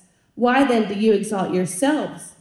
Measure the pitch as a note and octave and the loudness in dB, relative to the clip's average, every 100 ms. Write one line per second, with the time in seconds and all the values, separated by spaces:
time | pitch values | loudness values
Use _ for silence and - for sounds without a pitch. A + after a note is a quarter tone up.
0 | _ _ _ - A#3+ C4 C4+ A#3 G3 G3+ | _ _ _ -2 2 2 2 2 0 0
1 | A3 G3 - G3+ F3+ F#3 F#3 - C#4 D4+ | 2 2 0 -4 -2 -2 -2 -2 0 0
2 | F#3+ - - - | -4 -10 -20 -20